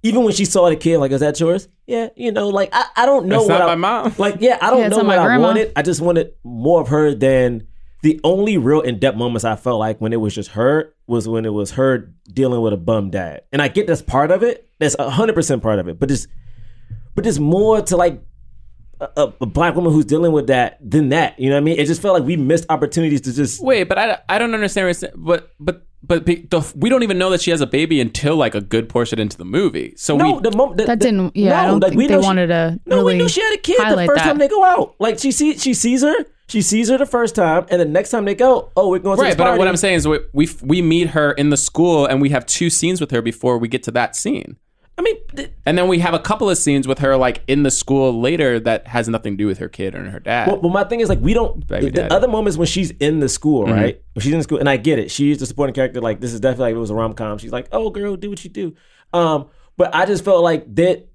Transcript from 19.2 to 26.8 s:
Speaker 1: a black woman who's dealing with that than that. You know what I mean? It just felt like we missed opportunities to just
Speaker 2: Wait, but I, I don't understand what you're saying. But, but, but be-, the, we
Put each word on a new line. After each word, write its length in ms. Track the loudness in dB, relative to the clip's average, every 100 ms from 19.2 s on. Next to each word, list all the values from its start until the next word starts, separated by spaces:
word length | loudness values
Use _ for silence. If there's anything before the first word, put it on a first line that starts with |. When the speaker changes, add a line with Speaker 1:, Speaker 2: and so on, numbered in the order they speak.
| -2 -2
Speaker 1:
a 60 | -4
black 280 | 0 0
woman 180 | 0 2
who's 120 | 2
dealing 260 | 2 2 2
with 160 | 2 2
that 320 | 0 0 -4
than 280 | -2 0 2
that. 320 | 0 0 -2
You 80 | 0
know 60 | 2
what 60 |
I 20 |
mean? 120 | 2 0
It 80 | 0
just 140 | -2
felt 140 | 2 2
like 80 |
we 120 | 2 -2
missed 300 | 2 0 0
opportunities 540 | -2 -2 0 0 -2
to 100 | -2
just 260 | -4 -4 -2
Speaker 2:
Wait, 200 | 0 0
but 140 | 0 0
I, 200 | 0 -2 -2
I 100 | -2
don't 160 | 0
understand 300 | -2 -2 -2
what 40 | -2
you're 60 |
saying. 180 | -2 -8 -10
But, 340 | -2 -2 -2 _
but, 260 | -6 -6 -12 -20
but 240 | -2 -2
be-, 220 | 0 -2 0
the, 240 | -2 -2
we 120 | -4